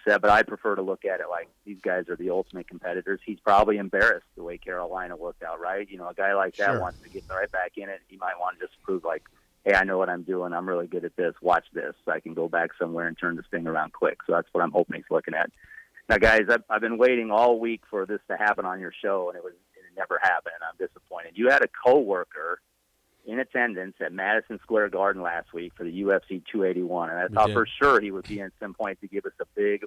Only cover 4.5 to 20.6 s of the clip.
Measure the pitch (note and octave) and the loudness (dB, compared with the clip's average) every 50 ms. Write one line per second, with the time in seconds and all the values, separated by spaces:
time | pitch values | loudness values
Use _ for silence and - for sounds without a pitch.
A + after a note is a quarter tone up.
4.5 | F2 F2 - F#2+ F2+ F2+ F2+ E2 F#2 F#2 F2+ F2 F2 D#2 E2 F2 E2 _ F2 E2 | -12 -12 -10 -8 -6 -6 -6 -6 -6 -8 -8 -8 -10 -10 -10 -10 -10 _ -10 -10
5.5 | E2 D#2+ F2 F2+ F#2+ G2+ G#2 F#2+ G2 F2+ F2+ F2 - - G2 G2 G2+ G2 F#2+ F2+ | -10 -8 -6 -6 -4 -6 -6 -8 -12 -12 -12 -10 -4 -2 0 2 2 2 2 0
6.5 | - - G2+ G2+ G2 - F#2 F2+ - - - - - F#2+ - - F#2+ F#2 G2+ - | 0 0 0 2 2 0 -2 -4 -8 -10 -16 -16 -14 -14 -12 -6 -4 -4 -4 -2
7.5 | - F#2 F2+ F2+ - G#2+ G2 G2 G2 F#2 _ _ G2 F#2+ F2+ F#2 F2+ F2 F2+ F2+ | -2 -4 -4 -4 -6 -10 -12 -12 -12 -14 _ _ -14 -8 -8 -8 -6 -4 -4 -4
8.5 | F2 F2 F#2 - _ _ - - F#2+ F2+ E2 E2 D#2+ D#2 - - _ _ _ _ | -4 -6 -10 -12 _ _ -6 -4 -4 -2 -2 -4 -4 -4 -8 -14 _ _ _ _
9.5 | _ _ - G2+ G2 F#2+ F#2+ F#2+ F#2+ F#2 F#2+ F2+ F2+ F2+ E2+ F#2 F#2+ F2+ F2+ F2 | _ _ 2 4 4 4 4 4 2 2 2 0 0 -4 -4 -4 -2 -2 -2 -2
10.5 | E2+ E2+ F2+ F#2+ F2+ F2 E2+ E2+ F#2 F2+ E2+ E2+ - - F2+ E2 - - - F2+ | -4 -4 -2 0 0 -2 -2 -2 -4 -6 -6 -6 -4 -2 -2 -2 -2 0 2 2
11.5 | F2 E2 - _ - D#2+ - D2+ D2+ _ _ - E2 D#2 - E2 E2 E2 E2 D#2+ | 4 4 2 _ -8 -8 -8 -8 -10 _ _ -4 -4 -4 -4 -6 -4 -4 -2 0
12.5 | D#2+ E2 E2 D#2 - - F2 E2+ E2 E2+ E2+ E2+ D#2+ - F2+ F2 E2 D#2+ - - | 0 0 0 -2 -2 -4 -4 -4 -2 -4 -4 -4 -4 -4 -4 -4 -4 -4 -6 -8
13.5 | - F2 E2 D#2+ D#2+ D#2 D#2 D2 - - F2+ D2+ D2 - - - E2+ E2+ - - | -6 -6 -4 -2 -2 -2 -2 -4 -2 0 0 0 0 -2 -2 0 0 0 0 0
14.5 | - F2 F2 D#2+ - F2+ E2+ - E2+ E2 - - F2 D#2 - - D#2+ D#2+ E2+ - | 0 0 0 4 4 2 2 2 -2 -8 -4 -2 0 0 0 -2 -2 -2 -2 -4
15.5 | - _ - - - - - _ _ - - - A2 G2+ G2+ A2 A2 A2 G#2 G2 | -6 _ -20 -20 -20 -20 -20 _ _ -12 0 2 4 6 6 6 6 6 4 4
16.5 | A#2+ A2+ - - A2 G#2+ A2+ A2+ A#2 A2+ B2 B2+ B2+ A#2+ A2+ A2 G#2 A2 A#2+ B2 | 2 0 0 -2 -2 -2 -2 -2 2 4 4 4 4 2 0 0 2 4 4 4
17.5 | A#2+ A2+ A#2 A#2 A2+ G2+ _ _ - G2+ F#2+ F#2+ G#2+ G2 - - F#2+ F2 G#2 G#2 | 4 2 0 -4 -4 -6 _ _ -6 -6 -4 -4 -6 -8 -6 -8 -4 -2 0 0
18.5 | G2+ - G2+ F#2 F2+ F#2+ F#2 E2 - - - G2+ G2 F#2+ F2+ F2 F2+ F2+ E2+ F#2 | 0 0 -2 -4 -6 -8 -10 -12 -10 -6 -2 -2 -2 -2 -2 -4 -6 -8 -12 -14
19.5 | - _ _ _ _ - - - _ F#2+ F#2 - F2+ - G2 F#2 F2 D#2+ - F2 | -16 _ _ _ _ -20 -20 -16 _ -10 -4 -4 0 2 2 2 2 2 -2 -6
20.5 | E2 E2+ | -10 -10